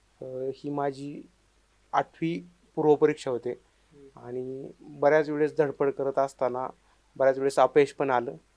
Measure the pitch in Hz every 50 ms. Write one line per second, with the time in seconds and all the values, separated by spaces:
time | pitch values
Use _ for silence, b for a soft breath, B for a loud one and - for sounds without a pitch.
0 | _ _ _ _ 131 131 131 127 131 135 131 - - 143 143 143 143 143 135 135
1 | 143 143 147 - - - _ _ _ _ _ _ _ _ _ _ _ _ - 147
2 | 139 - _ - 165 165 175 180 - - _ _ _ _ _ 160 151 151 147 143
3 | 156 151 151 - - 135 123 117 - 120 - - _ _ _ _ _ _ _ 143
4 | 139 135 131 127 120 120 123 127 127 131 131 135 139 - - _ - 156 147 143
5 | 143 143 151 156 151 147 151 147 151 143 135 - 151 139 135 - 143 139 - -
6 | 135 135 135 135 135 135 - - 131 123 120 127 131 - - _ _ _ _ _
7 | _ _ _ - 131 135 131 135 135 139 - 143 127 127 - 151 143 135 - -
8 | 143 135 127 120 117 143 165 165 _ _ _